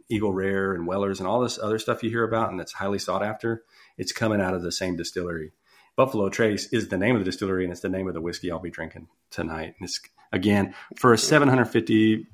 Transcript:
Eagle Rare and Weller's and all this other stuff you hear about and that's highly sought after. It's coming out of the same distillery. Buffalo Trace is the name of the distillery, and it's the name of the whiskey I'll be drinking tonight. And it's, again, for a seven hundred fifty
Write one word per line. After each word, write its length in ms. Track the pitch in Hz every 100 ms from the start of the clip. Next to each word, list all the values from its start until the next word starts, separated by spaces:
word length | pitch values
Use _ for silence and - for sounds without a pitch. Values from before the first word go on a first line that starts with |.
| _
Eagle 240 | 110 107
Rare 420 | 95 98 98 95
and 140 | 90 85
Weller's 320 | 98 98 95
and 80 | 92
all 140 | 117
this 180 | 120 -
other 180 | 107 110
stuff 260 | - 113
you 60 | 120
hear 140 | 117
about 280 | 110 113 104
and 60 | 92
that's 120 | 80
highly 280 | - 98 101
sought 220 | - 95
after. 420 | 101 110 117 113 _ _ _ -
It's 160 | 95
coming 260 | - 113 104
out 140 | 92
of 80 | 92
the 100 | 87
same 240 | - 92 85
distillery. 560 | 85 92 87 82 78 _ _ _ _ -
Buffalo 320 | 131 110 98
Trace 420 | - 110 101 -
is 160 | 117 92
the 100 | 95
name 200 | 104 117
of 40 |
the 40 | 92
distillery, 400 | 85 98 92 90
and 80 |
it's 80 | 85
the 80 | 95
name 180 | 95 95
of 60 |
the 80 | 82
whiskey 280 | 87 85 90
I'll 100 | 92
be 120 | 87
drinking 380 | 82 80 90 82 _ _
tonight. 460 | - 82 80 80 -
And 40 | 90
it's, 100 | - - _ _
again, 420 | 101 101 101 95 - - -
for 160 | 127
a 60 | 113
seven 320 | - 151 139
hundred 160 | 127 107
fifty 640 | 117 - 110 110 110 -